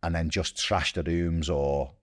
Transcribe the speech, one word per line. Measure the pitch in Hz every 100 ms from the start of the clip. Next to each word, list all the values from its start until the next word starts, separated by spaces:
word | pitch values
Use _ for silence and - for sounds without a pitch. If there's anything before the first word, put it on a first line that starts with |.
and | 85
then | 85 80
just | 95 82 -
trash | - 98 80
the | -
rooms | 82 85 87 82 78
or | 76 71 71 64 -